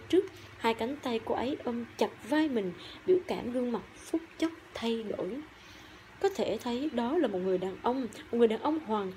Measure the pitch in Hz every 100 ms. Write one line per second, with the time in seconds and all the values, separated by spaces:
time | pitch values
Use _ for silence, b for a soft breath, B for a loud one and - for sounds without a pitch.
0 | - 339 403 B B B 226 226 226 285
1 | 262 226 - 226 233 311 - 233 233 -
2 | 208 - 208 294 311 240 190 170 B B
3 | - 370 - 185 214 247 247 220 - -
4 | - 330 - - 320 330 - - 233 226
5 | 208 - 180 254 311 B B B B B
6 | B - 392 381 208 214 247 240 302 240
7 | 233 339 262 190 185 185 185 185 226 254
8 | 233 B B 233 233 214 262 311 208 214
9 | 190